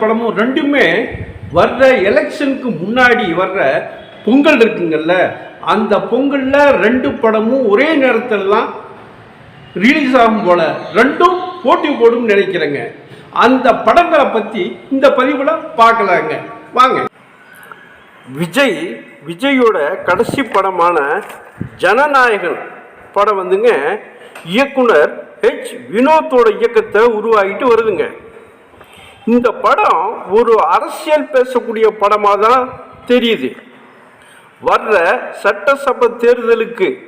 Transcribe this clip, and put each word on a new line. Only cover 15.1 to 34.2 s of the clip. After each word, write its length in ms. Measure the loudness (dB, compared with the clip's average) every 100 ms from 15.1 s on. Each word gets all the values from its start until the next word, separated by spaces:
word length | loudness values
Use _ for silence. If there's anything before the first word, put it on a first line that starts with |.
| 2
பதிவுல 320 | 0 0 -2 -4 -4 2
பார்க்கலாங்க. 520 | 4 4 0 0 -2 -8 -10 -18 -6 2
வாங்க. 200 | 2 2 -6 _ _ _ _ -20 -20 -20 -20 -20 -20 -20 -14 -8
விஜய், 380 | -4 0 0 -2 -6 -12 -18 -20 -16
விஜயோட 500 | -4 0 2 2 2 -2 -4 -2
கடைசி 340 | -2 -2 -4 -4
படமான 440 | -2 -2 0 0 0 -2 -4 -8 -16 -20 -14 -14 -4
ஜனநாயகன் 760 | 0 2 2 2 2 0 -4 -8 -10 -18 -20 -20 -8
படம் 240 | 0 0 0
வந்துங்க, 300 | 0 0 2 2 0 -4 -10 -20 -20 -20 -6
இயக்குனர் 600 | -2 -2 0 2 4 2 -2 -16 -4
ஹெச் 300 | -2 -2 -8 -14 -8
வினோத்தோட 540 | 0 2 2 2 2 2 2
இயக்கத்தை 440 | 0 0 0 2 2 2
உருவாகிட்டு 460 | 0 2 2 0 2
வருதுங்க. 320 | 2 2 -2 -4 -8 -20 -20 -20 -20 _ -20 -20 -20 -20 -12 -2
இந்த 160 | 0 0 0
படம் 380 | 0 2 2 0 -2 -6 -2 0
ஒரு 160 | 4 4 2
அரசியல் 560 | 0 -2 -8 -2 -2 0
பேசக்கூடிய 540 | -2 0 -2 -4 0 0 2
படமா 300 | 0 2 2 2
தான் 180 | 2 2 0 -8 -20 -12 0
தெரியுது. 400 | 0 2 -2 -4 -10 -20 -20 -20 -20 -20 _